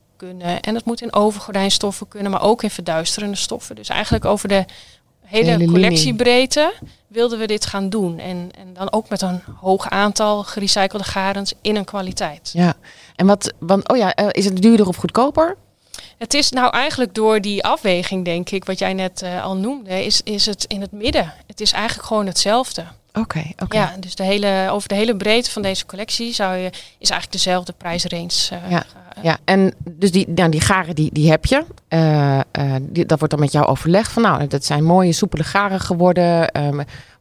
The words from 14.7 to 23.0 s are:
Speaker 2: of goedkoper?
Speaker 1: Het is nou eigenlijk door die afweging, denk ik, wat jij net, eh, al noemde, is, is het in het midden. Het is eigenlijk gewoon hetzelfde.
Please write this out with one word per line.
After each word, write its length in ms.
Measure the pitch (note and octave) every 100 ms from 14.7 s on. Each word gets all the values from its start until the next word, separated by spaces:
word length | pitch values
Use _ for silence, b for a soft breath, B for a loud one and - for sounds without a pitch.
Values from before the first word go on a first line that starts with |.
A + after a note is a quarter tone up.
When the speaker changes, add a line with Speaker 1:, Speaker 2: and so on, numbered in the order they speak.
| A3+ G3
Speaker 2:
of 80 | F3
goedkoper? 600 | E3 - C4+ D4+ D#4+ G4 _ _ B B B B
Speaker 1:
Het 160 | A3+
is 160 | D4 -
nou 220 | B3+ B3
eigenlijk 400 | - C#4 D4+ A#3+ A3
door 260 | A3 G#3+
die 220 | G3+ G3+
afweging, 640 | - D4+ G#3 F3+ F3+ F#3+ F3
denk 240 | E3+ F3
ik, 160 | F#3+ F#3
wat 140 | F#3
jij 140 | F#3+
net, 280 | F#3+ F#3 F#3
eh, 220 | F#3 F3+
al 120 | - F#3+
noemde, 500 | G3+ C#4 G3+ F#3 G#3
is, 160 | G#3
is 220 | - G3+ A3
het 200 | G3+ -
in 140 | G3+
het 100 | G3
midden. 420 | G#3 A3 - E3 - -
Het 140 | -
is 100 | G#3+
eigenlijk 360 | - A3 - -
gewoon 180 | A3 G3+
hetzelfde. 600 | F3 G3 A3+ C4 - E3+ -